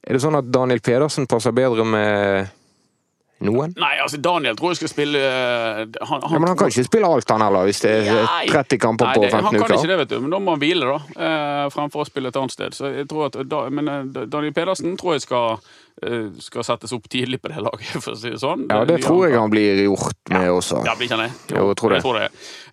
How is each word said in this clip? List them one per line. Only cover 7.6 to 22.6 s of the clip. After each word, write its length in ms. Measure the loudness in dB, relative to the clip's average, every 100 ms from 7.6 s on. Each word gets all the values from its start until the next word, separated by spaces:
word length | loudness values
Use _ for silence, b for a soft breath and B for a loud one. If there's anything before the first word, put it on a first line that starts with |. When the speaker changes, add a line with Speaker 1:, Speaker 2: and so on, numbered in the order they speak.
| 4
Speaker 1:
hvis 100 | 2 2
det 80 | 4 4
er 160 | 2 2
Speaker 2:
Nei. 220 | 0 2
Speaker 1:
tretti 260 | 2 2 2
kamper 300 | 2 2 2
Speaker 2:
Nei, 60 | 4
Speaker 1:
på 60 |
Speaker 2:
det, 80 | 4
han 120 | 4 2
Speaker 1:
femten 140 | 2
Speaker 2:
kan 80 | 4
Speaker 1:
uker. 60 | 2
Speaker 2:
ikke 80 | 2
det, 100 | 0
vet 80 | 0
du, 100 | -2
men 140 | -2 -2
da 40 |
må 120 | -2 0
han 20 |
hvile, 300 | 0 0 0
da, 80 | -2 -6 -6
eh, 460 | -2 -2 -2 -2 -4
fremfor 320 | -4 -6 -4
å 60 | -6
spille 180 | -4 -4
et 80 | -4
annet 160 | -4
sted. 240 | -6 -10 -6
Så 160 | -6
jeg 140 | -6 -6
tror 220 | -4 -4
at 100 | -6 -6
da, 140 | -4 -4
men, 180 | -4 -4
eh, 160 | -4
Da-, 220 | -8 -8 -6
Daniel 260 | -4 -4
Pedersen 440 | -2 -2 -2 -4 -4
tror 160 | -2 -2
jeg 60 |
skal, 360 | 0 0 0 -2 b b b -12
eh, 240 | -6 -4 -6 -10
skal 240 | -12 -10 -4
settes 240 | -4 -4
opp 160 | -10 -6
tidlig 320 | -4 -4 -4
på 80 | -8 -6
det 80 |
laget, 320 | -6 -6 -10 -10
<laughs> 80 |
for 80 | -8
å 80 | -10
si 100 | -10 -6
det 60 |
sånn. 240 | -4 -4 -2
Speaker 1:
Ja, 140 | 0
det 160 | 2 2
Speaker 2:
Ja, 80 | 4
Speaker 1:
tror 160 | 4 4
jeg 80 | 2
Speaker 2:
han 80 | 2
Speaker 1:
han 40 | 4
blir 300 | 4 4 2
gjort 320 | 2 -2 -6 -2
med 140 | 0
Speaker 2:
Ja. 80 | 2
Speaker 1:
også. 320 | 2 0 -2 -2
Speaker 2:
Ja, 100 | -2
blir 120 | -2
ikke 100 | -2
han 120 | -4
det? 260 | -8 -6 0
Speaker 1:
Jo, 120 | 0
jeg 60 | 2
tror 120 | 2
det. 60 | 2
Speaker 2:
Jeg 80 |
tror 160 | 2 0
det. 120 | -2 B B B